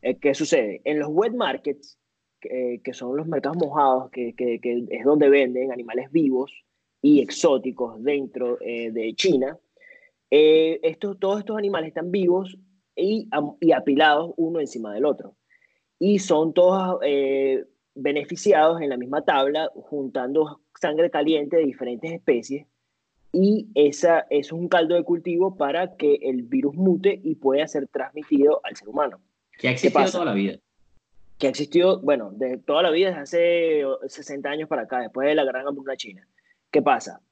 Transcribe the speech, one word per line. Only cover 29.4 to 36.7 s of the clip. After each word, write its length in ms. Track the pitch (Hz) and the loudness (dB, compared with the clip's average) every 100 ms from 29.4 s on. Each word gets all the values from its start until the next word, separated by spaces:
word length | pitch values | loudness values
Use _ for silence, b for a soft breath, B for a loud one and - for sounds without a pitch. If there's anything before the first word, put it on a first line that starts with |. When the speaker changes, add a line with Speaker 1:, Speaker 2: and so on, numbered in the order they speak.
| _ _ | _ _
Speaker 2:
Que 100 | 127 | -4
ha 20 | |
Speaker 1:
¿Qué 40 | |
Speaker 2:
existido 260 | 127 135 147 | 0 2 4
Speaker 1:
pasa? 100 | - 110 | 2 0
Speaker 2:
toda 60 | |
la 100 | 117 | -2
vida. 240 | 101 98 - _ _ _ _ _ _ - - | 0 -2 -4 _ _ _ _ _ _ -20 -4
Speaker 1:
Que 80 | 139 | -4
ha 40 | |
existido, 500 | 127 147 170 180 185 | -2 0 4 4 2
bueno, 320 | 135 139 104 | 2 0 -2
de 260 | 101 127 127 | -6 -6 -6
toda 240 | - 151 | -2 2
la 80 | 180 | 2
vida, 180 | 160 190 | 2 0
desde 100 | 170 | -2
hace 640 | 139 170 170 170 165 151 139 131 131 | -4 0 2 2 2 0 0 -4 -8
sesenta 420 | - 147 139 143 | -14 -14 -10 -8
años 180 | 147 156 | -6 -4
para 140 | 143 | -6
acá, 160 | 110 127 | -4 -6
después 280 | 113 127 139 | -6 -2 0
de 60 | 156 | 2
la 80 | |
gran 220 | 139 127 139 | 0 -2 -6
hambruna 300 | 143 135 131 | -8 -10 -10
china. 300 | 113 92 _ _ _ _ _ | -12 -18 _ _ _ _ _